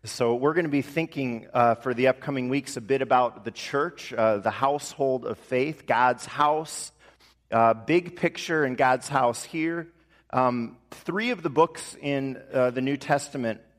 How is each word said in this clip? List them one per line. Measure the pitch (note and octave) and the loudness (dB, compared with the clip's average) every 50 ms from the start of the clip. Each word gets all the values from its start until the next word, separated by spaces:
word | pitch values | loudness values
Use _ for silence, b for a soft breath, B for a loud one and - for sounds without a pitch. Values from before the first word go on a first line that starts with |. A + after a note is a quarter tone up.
| - | -12
So | A2 - - B2+ A#2 A#2+ | -12 -4 0 0 2 2
we're | B2 C3 D3 | 2 2 2
gonna | D3+ F3 E3+ D#3 | 2 2 0 2
be | C#3+ C#3+ | 0 0
thinking, | C3 - - E3 E3 D#3+ - D3 C3+ B2 A#2+ A2+ - - | -2 -2 -4 -4 -4 -4 -4 -6 -4 -4 -4 -6 -10 -2
uh, | - B2 A#2+ A#2 A2+ | 2 4 4 4 4
for | - - C3 B2 | 2 -2 -4 0
the | A#2 B2+ C3 | 2 4 2
upcoming | B2+ - - D3+ C#3 C3+ B2 B2 | 2 2 -4 -6 -4 -4 -2 -2
weeks | C3 C#3+ C3 - - | -2 -4 -4 -6 -10
a | B2+ | -10
bit | A2 G2 C#3 C3+ | -2 -2 0 0
about | C3 A2+ C3 B2+ B2 A#2 - A2 G2+ | 2 2 4 4 4 2 -2 -6 -12
the | A2+ | -10
church, | - - - - - C#3 D3 F3 E3+ - - - | -10 -10 -10 -4 -2 -2 -2 -2 -6 -12 -14 -8
uh, | B2 A2+ A2+ A2 G#2+ G#2 | -2 2 2 2 2 2
the | F#2+ A2+ | 0 -2
household | G2+ - C3+ C#3 C#3+ D3 - - - - C#3 C3+ C3 B2+ A2+ | -2 0 0 0 0 -2 -6 -10 -4 -2 0 0 0 -2 -2
of | - G#2+ - | -6 -8 -8
faith, | - - C3 B2+ C3 D#3 D#3 - - | -6 -2 0 0 0 -2 -4 -10 -2
God's | - B2+ A#2 B2 B2+ B2+ B2 - | 0 2 4 4 4 2 0 -4
house, | - - C#3+ D3 D3 D3+ D#3 D#3+ D3+ - - - - _ b b b b b b b b b _ _ | -14 0 2 2 2 2 0 -2 -8 -12 -12 -14 -14 _ b b b b b b b b b _ _
uh, | G#2+ A2+ A#2 A2+ | 2 4 4 4
big | A2+ A2+ A2 - D#3 F3+ F3 F3 - | 4 2 0 0 0 0 0 -2 -8
picture | - - E3+ - - - - E3 D#3 D3 | -2 -2 -2 -2 -4 -4 -2 0 0 0
in | C3 B2+ | 0 2
God's | - - B2+ B2+ C3 - - | 2 2 2 2 0 -2 -2
house | C#3+ C3+ B2+ A#2+ A#2 - | 0 2 2 2 0 -2
here. | - - - D#3+ D#3 E3 E3+ E3+ D#3+ E3 b b b b b b b b | -10 -8 -6 -4 -4 -4 -4 -6 -8 -12 b b b b b b b b
Um, | - B2+ B2+ B2+ B2 A#2+ A#2 A2+ - - _ _ | 0 2 2 2 2 0 -4 -6 -8 -18 _ _
three | - - - - E3+ G3+ A3 B3 | -20 -12 -8 -4 -4 -2 -2 -2
of | B3 F3+ | -2 -2
the | D#3+ E3+ | -4 -2
books | B2+ D3+ E3 E3+ - - - - - - | 4 4 4 4 2 -12 -16 -16 -16 -8
in, | D3 C#3+ C#3+ C#3 C3+ C3+ C3 A#2 - - | -4 -2 -2 -2 -2 -4 -6 -10 -14 -4
uh, | - C3+ B2+ B2+ | 0 2 2 2
the | A#2+ C3 | 2 0
New | C3 C3+ C#3+ C#3 | -2 -2 -2 -4
Testament | - - D3+ C#3+ - - - C#3 B2 A2+ G#2+ - - _ _ | 0 0 0 0 0 -6 -8 -4 -4 -4 -4 -6 -12 _ _